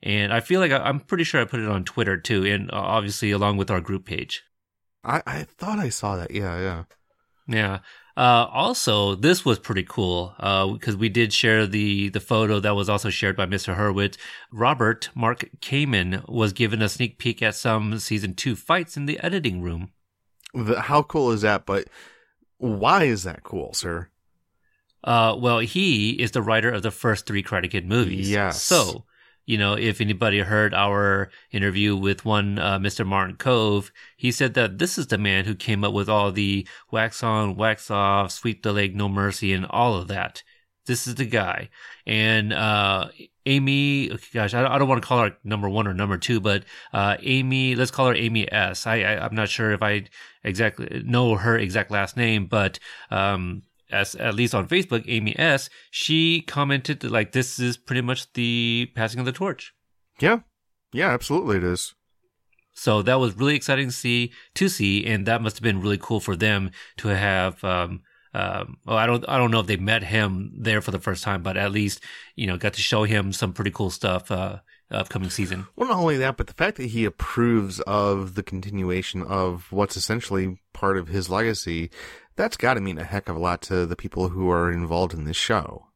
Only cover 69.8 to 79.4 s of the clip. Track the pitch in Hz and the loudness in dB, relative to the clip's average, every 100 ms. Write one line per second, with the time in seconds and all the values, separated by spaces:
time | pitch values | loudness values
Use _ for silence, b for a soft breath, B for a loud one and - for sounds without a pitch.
69.8 | 95 113 - 110 104 92 101 - 113 107 | 2 0 2 2 2 0 -6 -6 0 0
70.8 | 101 95 - 95 - 98 92 95 101 101 | 0 -4 -4 -4 0 -2 0 -2 0 0
71.8 | 104 - B B B - 107 90 101 - | 0 -2 B B B -6 -4 -2 -2 -2
72.8 | - 113 107 110 98 95 101 180 101 - | 0 2 2 2 0 -2 -4 -2 -4 -2
73.8 | 98 - - 90 - 95 95 101 _ b | -6 -2 -2 -2 -2 -4 -4 -8 _ b
74.8 | _ 107 - - 92 - 92 92 95 - | _ -6 -4 -4 -6 -4 -4 -4 -10 -6
75.8 | 254 202 170 143 131 135 - - 180 214 | -2 2 2 2 0 -2 -6 -2 -2 -2
76.8 | 127 113 110 - - - 120 117 98 90 | -6 0 -2 -2 -6 2 4 4 2 -4
77.8 | - 104 101 98 95 92 95 95 98 101 | -2 0 2 0 -2 -6 -8 -8 -6 -4
78.8 | 92 90 90 92 90 98 | -2 -2 -4 -6 -4 0